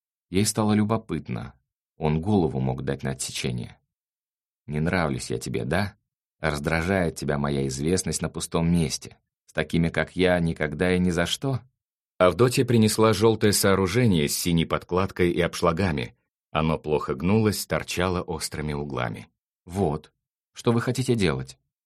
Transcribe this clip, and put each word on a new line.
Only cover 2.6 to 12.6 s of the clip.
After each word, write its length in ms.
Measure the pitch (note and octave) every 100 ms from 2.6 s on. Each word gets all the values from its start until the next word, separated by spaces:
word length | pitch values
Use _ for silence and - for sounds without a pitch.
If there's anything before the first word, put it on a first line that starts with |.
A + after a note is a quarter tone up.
| C2 C2
дать 180 | C2+ C2+
на 80 | C2+
отсечение. 680 | C2 - - C2+ B1 - - _ _ _ _ _ _ _ _ -
"Не 140 | D2+
нравлюсь 500 | D#2+ F#2 D#2+ B1+ -
я 80 | A#1
тебе, 280 | - B1 A#1+
да? 280 | F2 G2+ - _ _ _ _
Раздражает 760 | D#2+ D2 D2+ E2 E2 G2 E2 -
тебя 200 | C#2+ C#2+
моя 300 | C#2+ C#2 C2+
известность 540 | C2 D2+ F2+ - D#2
на 80 | D#2+
пустом 420 | E2 - E2+ E2+
месте. 460 | F2 D2 - - - _ _
С 80 | _
такими, 380 | - D2 E2+ E2
как 260 | D#2+ D#2 F2+
я, 240 | F2+ F2+
никогда 540 | E2 D#2+ D#2 D2+ F2+
и 40 | F2+
ни 120 | F2+
за 160 | E2 E2+
что". 340 | - C#3 B2 - _ _ _ _ -
Авдотья 480 | F2+ E2 B2 B2